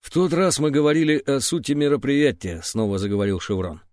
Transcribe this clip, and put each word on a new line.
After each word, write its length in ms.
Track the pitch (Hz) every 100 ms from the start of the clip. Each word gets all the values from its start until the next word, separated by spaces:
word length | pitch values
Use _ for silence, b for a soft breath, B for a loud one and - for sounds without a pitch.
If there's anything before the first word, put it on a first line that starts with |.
«В 100 | -
тот 220 | - 185
раз 260 | 165 190 -
мы 120 | 151
говорили 460 | 143 147 156 156 151
о 200 | - 139
сути 320 | - 175 -
мероприятия», 880 | 147 147 143 131 143 147 - 92 85
снова 340 | - 110 110 98
заговорил 420 | 101 101 101 95
Шеврон. 420 | - 98 90 78 -